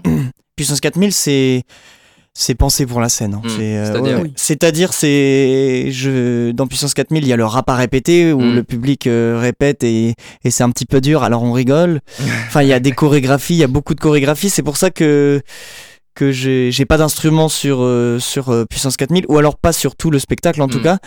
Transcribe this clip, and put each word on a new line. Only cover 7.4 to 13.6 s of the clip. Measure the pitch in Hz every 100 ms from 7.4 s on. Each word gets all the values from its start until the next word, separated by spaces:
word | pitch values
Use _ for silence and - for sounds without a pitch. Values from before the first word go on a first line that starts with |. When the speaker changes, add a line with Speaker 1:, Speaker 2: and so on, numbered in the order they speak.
| 110
Speaker 1:
rap | 123 135
à | 127
répéter | 123 131 165 175 165
où | 139
Speaker 2:
Hmm. | 120 120
Speaker 1:
le |
public, | - 120 127 135 131
euh, | 117 117 117
répète | 123 - 143 139
et, | 120 113 113 120 - - 127
et |
c'est | -
un | 123
petit | - 123
peu | 139
dur, | 135 151
alors | 110 117
on | 120
rigole. | 120 123 147 175 151 - -
Speaker 2:
<laughs> | 131 113 113
Speaker 1:
Enfin, | 160
il | 139
y |
a | 127
des | 135
chorégraphies, | 127 151 147 127 139 -
il |
y | 170